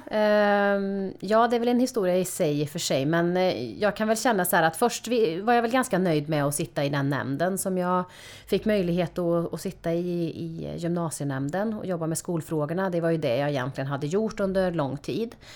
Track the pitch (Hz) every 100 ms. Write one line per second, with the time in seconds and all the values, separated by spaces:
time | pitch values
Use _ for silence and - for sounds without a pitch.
0 | - 214 214 208 208 202 202 202 196 196
1 | 190 - 185 220 233 240 240 240 254 247
2 | 185 180 180 - 170 147 147 170 - 143
3 | 135 165 170 180 185 107 120 104 202 202
4 | 214 220 262 208 180 190 165 - 240 233
5 | - 240 170 165 208 240 233 262 247 180
6 | 185 151 147 156 143 147 170 - 143 143
7 | 139 139 113 139 175 190 196 185 180 180
8 | 180 - - - - 196 208 214 175 170
9 | 175 - 175 170 165 170 - - 170 170
10 | 180 175 165 - 170 165 151 147 165 170
11 | 170 - 143 135 139 175 220 214 - 175
12 | 160 160 - 170 151 156 147 170 190 175
13 | 165 165 143 120 143 143 127 139 135 139
14 | 147 185 220 202 196 190 185 170 139 135
15 | - 135 226 - -